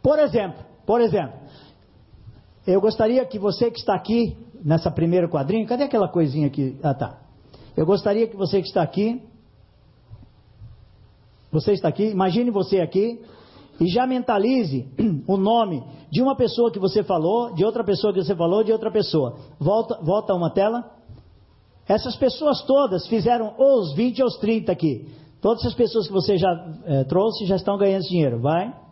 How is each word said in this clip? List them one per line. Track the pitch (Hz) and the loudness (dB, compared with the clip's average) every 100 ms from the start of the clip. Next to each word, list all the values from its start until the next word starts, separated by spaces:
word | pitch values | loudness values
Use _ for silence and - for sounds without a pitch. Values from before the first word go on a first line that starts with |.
Por | 247 302 | 2 2
exemplo, | 285 214 190 - - - | 2 0 -4 -10 -20 -10
por | - 233 | 0 2
exemplo, | 226 190 147 - - - - _ _ _ _ - - - _ - - | 2 0 -4 -12 -20 -20 -20 _ _ _ _ -20 -20 -20 _ -10 0
eu | 190 | 2
gostaria | 214 220 220 254 | 2 2 2 2
que | 262 208 | 0 -4
você | 202 175 240 | -4 0 -2
que | 233 | -2
está | - | -4
aqui | 190 - 233 220 - - - 151 | -4 0 0 0 -4 -18 -8 0
nessa | 165 170 | 0 0
primeira | 135 170 180 170 | -2 2 2 0
quadrinha, | 165 139 220 220 | -2 -2 -2 -2
cadê | 247 | -2
aquela | 277 226 180 | 0 0 0
coisinha | 180 156 143 143 | 0 0 0 -2
aqui? | 143 131 - | 0 -4 -2
Ah, | 147 135 | -4 -2
tá. | 113 - - - - - - - | -6 -10 -20 -20 -20 -20 -8 -2
Eu | 156 | 0
gostaria | 196 214 208 226 | 2 2 0 0
que | 202 | -2
você | 190 196 | -2 -2
que | 175 | 0
está | 196 | -2
aqui, | 160 - 214 247 - - _ _ _ _ _ _ _ - - _ _ - - - - - - _ _ _ _ | 0 0 -2 -4 -12 -20 _ _ _ _ _ _ _ -20 -20 _ _ -20 -20 -20 -20 -20 -20 _ _ _ _
você | 156 208 | -2 0
está | 196 170 | 0 0
aqui, | - 214 | 0 -2
imagine | 190 190 185 247 | 0 0 2 0
você | 202 180 196 | 0 0 0
aqui, | 165 185 220 233 - - - - - - | 2 0 0 -4 -16 -20 -20 -20 -20 -2
E | 175 | 0
já | 202 262 | 2 0
mentalize | 254 247 214 214 262 185 135 - - 220 | 0 0 0 2 2 0 -4 -6 -2 0
<clears throat> | 151 - | 0 0
o | 190 | 0
nome | 196 233 208 147 117 - - | 2 2 0 -4 -10 -20 -4
de | 147 | 0
uma | 262 269 | 0 2
pessoa | 240 - 233 | 0 2 0
que | 214 | 0
você | 185 214 | 0 0
falou, | 202 175 160 226 233 | 0 0 2 0 -2
de | 170 208 | 0 0
outra | 226 | 0
pessoa | 196 196 214 | -2 0 0
que | 190 | 0
você | 160 175 | -2 0
falou, | 170 202 | 2 2
de | 214 | 2
outra | 220 220 | 0 0
pessoa. | 214 - 160 127 - - - | -2 0 0 -2 -6 -20 -4
Volta, | 143 214 220 170 | 0 0 0 -4
volta | 156 202 208 | 0 0 0
uma | 180 165 | 0 0
tela. | - 202 240 - - - - - - _ _ _ _ - | 2 0 0 -8 -20 -20 -20 -20 -20 _ _ _ _ -2
Essas | 214 254 - | 0 0 0
pessoas | 262 - 302 262 | 0 2 0 0
todas | - 269 262 185 - | 2 2 4 -2 0
fizeram | 226 214 233 214 214 | 0 2 0 -2 2
ou | 269 262 | 4 4
os | 170 | 2
vinte | 143 247 226 | 0 -2 2
ou | 247 | -2
os | - | 0
trinta | 208 226 175 | 0 0 0
aqui. | 175 160 123 - - - - | 0 0 -2 -10 -20 -20 -2
Todas | 196 226 | 0 0
essas | 247 | -2
pessoas | - 233 226 190 | 0 0 0 0
que | |
você | 190 190 190 | -2 2 2
já, | 185 170 165 156 - | 2 0 -8 -12 -2
eh, | 135 | 0
trouxe | 135 175 220 - 190 | 2 2 2 -2 -2
já | 190 | -2
estão | 190 202 | -2 0
ganhando | 196 196 | 2 0
dinheiro. | - 180 143 117 | 0 0 0 0
Vai. | 131 165 214 - - | 0 0 -2 -10 -20